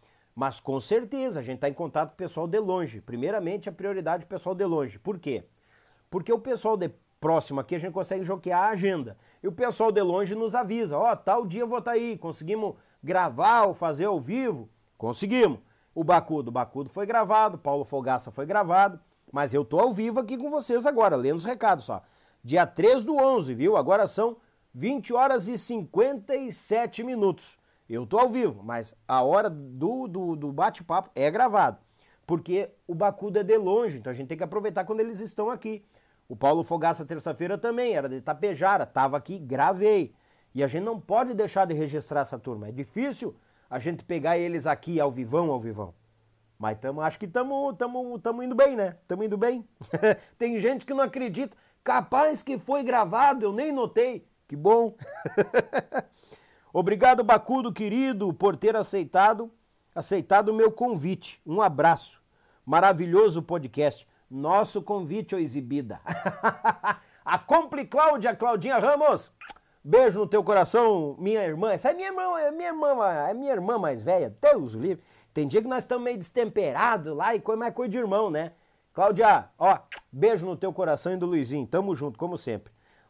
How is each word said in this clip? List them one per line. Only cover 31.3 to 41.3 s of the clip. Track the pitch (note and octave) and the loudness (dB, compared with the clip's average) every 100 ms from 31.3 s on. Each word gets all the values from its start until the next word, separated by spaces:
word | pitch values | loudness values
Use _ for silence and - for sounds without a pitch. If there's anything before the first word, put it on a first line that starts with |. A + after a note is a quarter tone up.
gravado, | F#3 B3+ G#3 D3+ G#2+ _ _ _ _ - | 2 2 4 2 0 _ _ _ _ -4
porque | E3+ E3 F3+ G3 _ - | -4 -2 -4 -4 _ -10
o | |
Bacudo | E3 G3+ G3 G3+ G3+ | -2 0 -2 -4 -2
é | |
de | F#3+ A3 | 2 2
longe, | F#3+ G#3 A#3 C#3 | 4 2 0 -4
então | A2 | -8
a | |
gente | B2 C3 | -8 -8
tem | D#3+ | -8
que | |
aproveitar | F3 G3 G#3 F#3+ | -6 -4 -4 -4
quando | F3+ A3 | -4 -2
eles | A3+ G3+ | -4 -4
estão | A3 - G#3+ | -12 -6 -6
aqui. | B3 A3 G#3+ _ _ _ _ - | -4 -8 -10 _ _ _ _ -18
O | A2 | 0
Paulo | C#3 E3 | 2 2
Fogaça, | - E3+ E3 E3 | 0 0 0 -2
terça-feira, | D3 D#3+ E3 D3 F3 G3+ | -4 -10 -8 -6 -6 -4
também, | A#3 A#3 B3 | -4 -2 -2
era | F3 C#3 | -2 -2
de | C3 | -6
Itapejara, | C#3 D3 G3+ D3+ F#3 G3 B2 | -8 -4 -2 0 2 2 0
tava | - C3+ C#3+ | 0 0 0
aqui, | - F#3+ | -6 -12
gravei. | C#3 C3 D3+ F#3+ G#3 G#3 C3+ _ _ _ _ | -6 0 2 4 4 2 0 _ _ _ _
E | B2+ | -4
a | C#3 | -2
gente | D3 | -2
não | G#3 A3+ | -6 -8
pode | - G#3 B3+ | -2 0 0